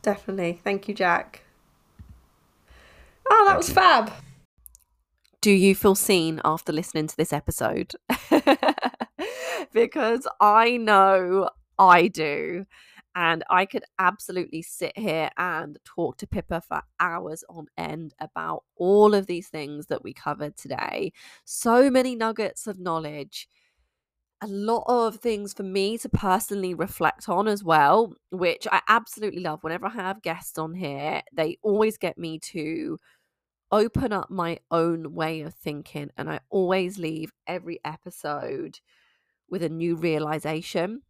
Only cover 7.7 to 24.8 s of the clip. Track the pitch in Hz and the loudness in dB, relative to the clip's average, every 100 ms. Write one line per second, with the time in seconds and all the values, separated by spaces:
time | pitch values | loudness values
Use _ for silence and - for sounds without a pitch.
7.7 | - - - - 254 - 311 - - - | -4 -8 -12 -6 -6 2 2 4 4 2
8.7 | - 254 - - - 392 - - 440 302 | 0 -6 -6 -14 -10 -10 -8 -6 -6 -4
9.7 | 220 240 320 226 233 - - 208 214 233 | 0 0 0 -2 -2 -4 2 6 6 4
10.7 | 240 220 202 190 190 180 190 180 _ _ | 2 6 8 8 6 4 0 0 _ _
11.7 | - 190 175 180 170 151 147 156 175 196 | 4 8 8 6 0 -4 -2 -6 -8 -12
12.7 | _ _ - _ 180 165 160 - 180 190 | _ _ -20 _ -2 0 0 2 2 2
13.7 | 196 - - 180 196 - 180 - 160 170 | -6 -10 0 0 0 -8 -8 -6 -10 -12
14.7 | - 175 - 220 160 151 - 180 160 151 | -8 -8 -4 -4 -2 -2 -4 -4 -4 -8
15.7 | - - - 165 - 196 196 - 170 _ | -14 -14 -6 -6 -6 -8 -8 -6 -8 _
16.7 | 151 - - 175 170 - 160 - 170 151 | -8 -8 -4 -4 -2 -8 -12 -16 -18 -16
17.7 | - 165 156 160 _ 156 170 160 160 _ | -10 -10 -10 -12 _ -12 -8 -6 -8 _
18.7 | - 180 202 208 202 190 175 - 160 143 | -2 4 6 6 6 0 -8 -8 -12 -10
19.7 | 147 165 147 - 131 - 139 151 - - | -12 -8 -8 -8 -10 -8 -8 -10 -12 -12
20.7 | - - - - _ - - - - 233 | -8 -6 -6 -8 _ -20 -20 -14 -4 4
21.7 | 240 277 254 254 240 226 220 202 - 220 | 6 6 4 0 -2 -4 -2 -6 -6 -12
22.7 | 190 180 160 156 151 135 - - _ _ | -10 -6 -6 -6 -10 -14 -16 -20 _ _
23.7 | _ _ _ _ _ _ _ 208 196 214 | _ _ _ _ _ _ _ -10 -6 -2
24.7 | 233 | -2